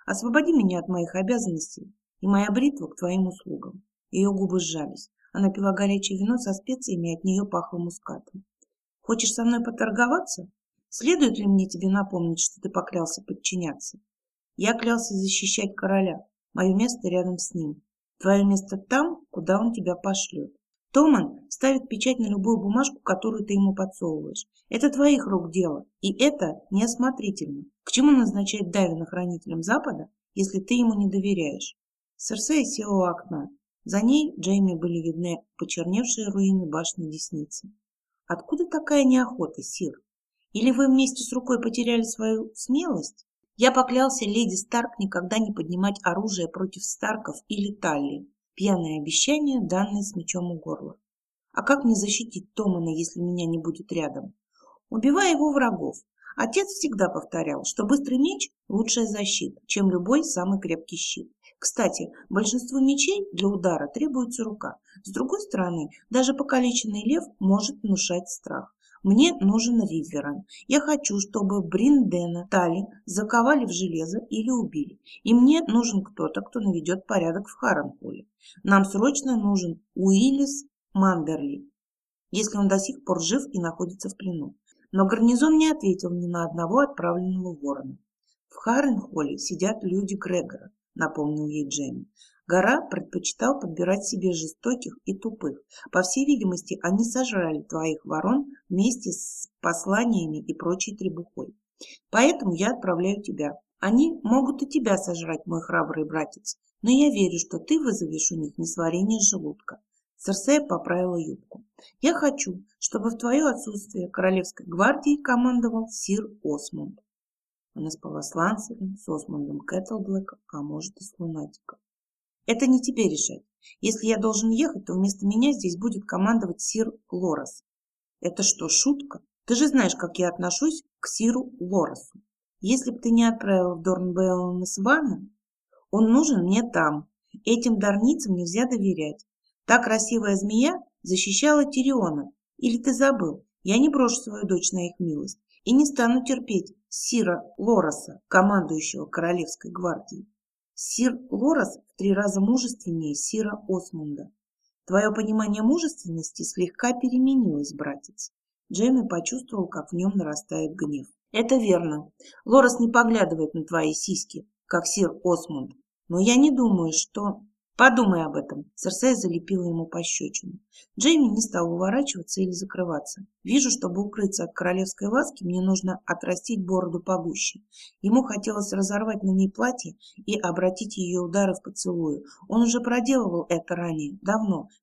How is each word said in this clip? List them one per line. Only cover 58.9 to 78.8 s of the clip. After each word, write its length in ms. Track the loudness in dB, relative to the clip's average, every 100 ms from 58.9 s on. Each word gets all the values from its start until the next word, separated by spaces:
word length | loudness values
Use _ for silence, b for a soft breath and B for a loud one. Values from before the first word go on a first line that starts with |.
| 0
защита, 560 | 0 -2 -2 -2 -4 -10 -6
чем 240 | 2 4
любой 340 | 4 4 2
самый 340 | 2 -2 -2 -2
крепкий 380 | -2 -6 -6 -8
щит. 340 | -6 -8 -12 _ b _
Кстати, 520 | -6 0 0 -2 -8 B B
большинству 500 | -2 0 -2 -4 2
мечей 480 | 2 4 2 0 -4
для 140 | -2 0
удара 400 | 0 0 0 -2
требуется 540 | -4 -2 -2 -4 -4
рука. 360 | -6 -8 -12 -14 b b
С 80 | -12
другой 300 | -6 -2 -4
стороны, 480 | -4 -4 -2 -4 -6 b b
даже 240 | 0 0
покалеченный 720 | 0 -2 0 2 0 -4 -4
лев 200 | 0 0 -2 -2
может 420 | 2 2 0 -6
внушать 480 | -2 0 0 -4 -6
страх. 440 | -12 -10 -10 -10 _ b b
Мне 300 | 4 6 6 6
нужен 400 | 2 2 2 2
Риверан. 640 | 2 -2 -6 -6 -6 -8 -12 B B
Я 120 | 0
хочу, 380 | 2 0 0 -4
чтобы 420 | -2 -2 0 0
Бриндена, 840 | 0 2 6 6 6 0 -2 -6 -2
Тали 360 | 0 2 0 -4 B -8
заковали 580 | -6 0 2 4 4
в 60 | 2
железо 480 | -2 -4 -4 -4 -6 -6
или 220 | -4 -2
убили. 500 | -2 -2 -4 -8 -10 B B
И 100 | 4
мне 300 | 8 8 6
нужен 400 | 4 2 2 0
кто-то, 400 | -4 -4 -4 -4
кто 180 | -6 -4
наведёт 460 | -2 -2 -2 -4 -2
порядок 420 | 0 0 -2 -6
в 60 |
Харренхолле. 720 | -4 0 0 -2 -10 -14 -14 -16 _ B B
Нам 220 | 4 4